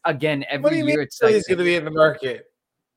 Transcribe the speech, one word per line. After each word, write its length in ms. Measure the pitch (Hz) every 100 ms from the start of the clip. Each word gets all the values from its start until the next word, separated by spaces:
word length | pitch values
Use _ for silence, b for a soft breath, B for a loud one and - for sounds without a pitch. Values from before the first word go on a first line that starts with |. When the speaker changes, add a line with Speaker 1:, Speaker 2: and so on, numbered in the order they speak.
| 170
Speaker 1:
again, 380 | 143 156 143 135
every 140 | 139
Speaker 2:
What 60 | 294
do 40 | 320
you 80 | 294
Speaker 1:
year 120 | 294
Speaker 2:
mean 80 | -
Speaker 1:
it's 160 | -
like 80 | 226
Speaker 2:
Philly's 160 | 214 -
gonna 160 | 180
be 120 | 175 175
in 100 | 156
the 60 |
market? 540 | 156 156 143 135 113 - _ _ _ _